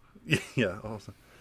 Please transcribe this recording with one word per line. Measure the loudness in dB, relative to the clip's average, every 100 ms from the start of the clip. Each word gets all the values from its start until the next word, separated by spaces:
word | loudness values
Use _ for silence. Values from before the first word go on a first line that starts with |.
| -20 -16 -2
<laughs> | -2 0 4
Yeah, | 4 2
also. | -4 -6 -8 -14 -16 -20